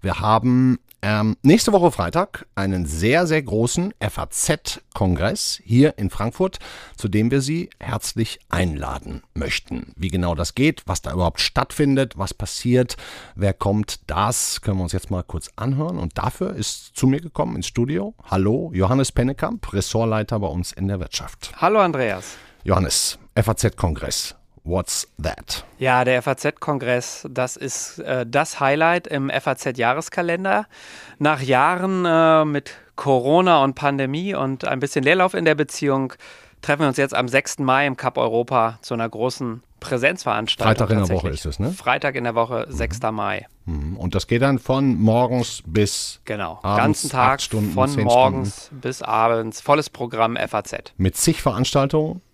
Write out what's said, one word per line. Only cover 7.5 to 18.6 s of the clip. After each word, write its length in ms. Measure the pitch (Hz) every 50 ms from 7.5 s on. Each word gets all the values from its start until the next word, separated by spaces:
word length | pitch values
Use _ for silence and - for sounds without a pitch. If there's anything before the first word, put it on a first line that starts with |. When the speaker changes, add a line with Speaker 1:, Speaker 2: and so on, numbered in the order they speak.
| 156 165 180 - - _
Speaker 1:
herzlich 600 | - - 120 110 - - - 120 113 - - - _ _
einladen 760 | - 87 92 87 78 71 71 67 65 - - - - - _ _ _
möchten. 600 | - 76 - - - - - - - - - -
Wie 140 | - 82 92
genau 260 | 87 92 87 87 85
das 180 | 76 85 - -
geht, 300 | - 131 156 160 - -
was 160 | - 90 -
da 100 | - - 65
überhaupt 260 | 90 90 85 - -
stattfindet, 800 | - - - - 127 - - - 151 139 139 135 135 113 - -
was 160 | 98 98 -
passiert, 640 | _ 104 95 - - - 120 123 123 123 120 - - - - - - - - -
wer 180 | - 95 101 95
kommt, 460 | _ - 101 101 107 107 - - - _ -
das 500 | 73 82 101 104 123 - - - - -
können 160 | - - 98 95
wir 60 | 92
uns 80 | 85 -
jetzt 160 | 95 - -
mal 140 | 104 90 87
kurz 260 | _ - 82 - - _
anhören. 420 | - 107 123 135 135 151 165 180 -
Und 220 | - 82 - -
dafür 340 | - 127 - - 185 196 196
ist 400 | 143 107 - - - - - _
zu 120 | - - 135
mir 120 | 135 147
gekommen 360 | 165 165 - - 151 175 175
ins 120 | - 90 -
Studio, 460 | - - 120 135 147 175 196 208 220 _ - -
hallo, 400 | - 95 95 101 110 135